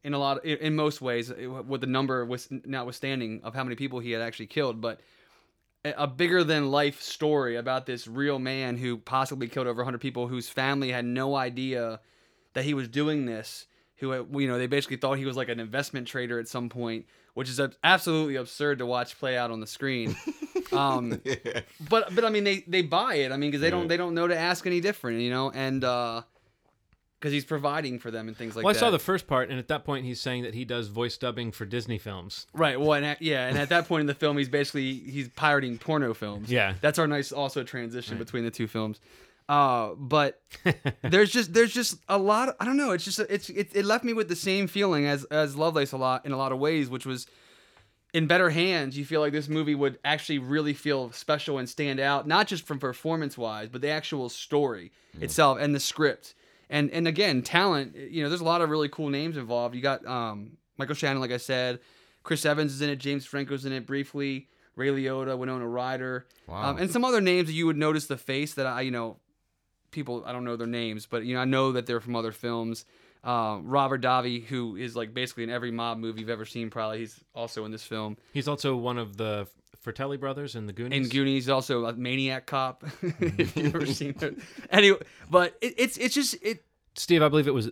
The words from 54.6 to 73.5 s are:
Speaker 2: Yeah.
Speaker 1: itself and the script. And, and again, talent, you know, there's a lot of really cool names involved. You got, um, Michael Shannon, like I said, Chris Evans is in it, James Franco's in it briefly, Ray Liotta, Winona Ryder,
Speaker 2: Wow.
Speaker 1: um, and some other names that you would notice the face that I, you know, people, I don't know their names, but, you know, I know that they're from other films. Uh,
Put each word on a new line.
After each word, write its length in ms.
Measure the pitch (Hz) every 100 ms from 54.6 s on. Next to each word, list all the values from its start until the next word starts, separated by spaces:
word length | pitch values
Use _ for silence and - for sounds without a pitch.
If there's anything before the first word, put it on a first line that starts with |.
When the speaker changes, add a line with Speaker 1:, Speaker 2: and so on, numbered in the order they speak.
| 143 104 87 _ _ -
Speaker 2:
Yeah. 60 |
Speaker 1:
itself 340 | 139 - 147 135
and 140 | 147
the 60 | 143
script. 540 | - - 151 - - - _ _ -
And, 200 | 147 147
and 140 | 165 165
again, 360 | 160 202 131
talent, 520 | 127 170 196 151 131
you 280 | - 139 160
know, 80 | 147
there's 100 | 175
a 40 |
lot 180 | 160 175
of 80 | 160
really 180 | 156 147
cool 220 | - 151
names 260 | 139 160 151
involved. 380 | 117 120 120
You 80 | 123
got, 240 | 135 135 -
um, 460 | 123 113 104 107 - _ -
Michael 160 | 135
Shannon, 260 | 147 147 135
like 120 | 131
I 40 | 123
said, 440 | - 131 127 123 _ _ _ _
Chris 240 | - 156 151
Evans 260 | 147 151
is 80 | 135
in 80 | 147
it, 80 | 139
James 300 | 139 143 135
Franco's 400 | 143 135 139 135
in 60 |
it 140 | 135 117
briefly, 640 | 139 135 143 139 135 131 _ _ -
Ray 120 | 135
Liotta, 480 | 135 131 131 131 127
Winona 320 | 131 127 120
Ryder, 580 | 120 127 131 131 127 - _ -
Speaker 2:
Wow. 240 | 90 135
Speaker 1:
um, 80 | 139
and 120 | 185
some 140 | 240
other 160 | 254 233
names 280 | 185 180 160
that 60 |
you 120 | 160 165
would 100 | 151
notice 300 | 156 156 -
the 100 | 131
face 380 | - 135 147
that 120 | 143 131
I, 140 | 123
you 120 | 131
know, 260 | 120 113 - _ _ _ _ _ _ _
people, 320 | 160 127 120
I 80 | -
don't 120 | 123
know 120 | 123 117
their 100 | 117
names, 380 | 120 117 107
but, 200 | - 120
you 100 | 117
know, 60 | 127
I 40 |
know 280 | 131 135 135
that 120 | 127
they're 160 | 120 117
from 160 | 120 117
other 160 | 113
films. 540 | 107 120 117 113 113 - _ _ _
Uh, 340 | 120 120 110